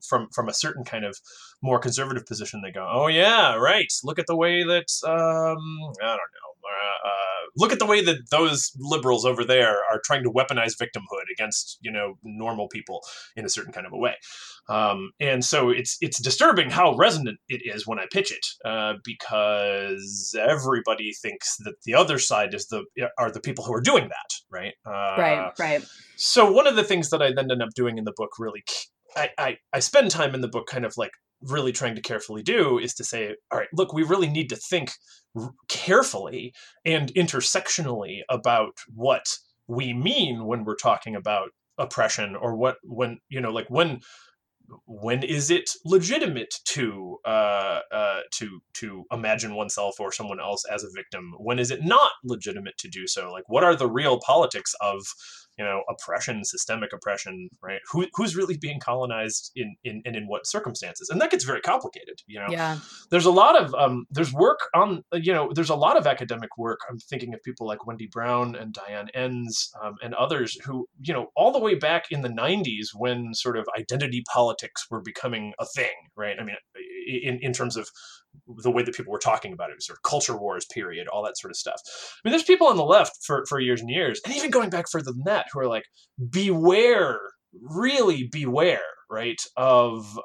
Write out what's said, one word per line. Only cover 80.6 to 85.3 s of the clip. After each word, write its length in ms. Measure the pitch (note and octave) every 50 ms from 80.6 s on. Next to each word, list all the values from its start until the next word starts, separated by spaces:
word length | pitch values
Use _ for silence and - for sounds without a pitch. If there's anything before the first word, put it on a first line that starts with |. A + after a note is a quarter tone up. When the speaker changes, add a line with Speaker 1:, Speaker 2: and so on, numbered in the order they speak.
| - - -
Speaker 1:
period, 340 | A2+ G2 F2+ E2+ E2 F2 D2
all 140 | - G#2 G#2
that 120 | G#2 -
sort 140 | - - F#2+
of 60 | F2
stuff. 240 | - - - - - -
I 360 | - - - - - - - _
mean, 80 | A3 C#4+
there's 100 | E4 D#4+
people 260 | - F#4 F4+ E4+ C#4+
on 80 | A3+
the 80 | F3 D3
left 340 | D3+ F#3 G#3 E3 - - - -
for, 180 | - D3 C3 C3
for 140 | - C#3+ C3+
years 220 | B2+ B2 B2 A2+ A#2
and 80 | A#2+
years, 300 | C3+ F3+ E3+ C3 G#2+ - -
and 100 | A3 C#4
even 160 | C#4+ D4+ C#4+
going 200 | B3+ B3+ A3+ F#3+
back 160 | F3 E3+ E3 -
further 220 | - D#3+ C#3 C3 A#2+
than 120 | B2 C#3
that, 240 | F#3+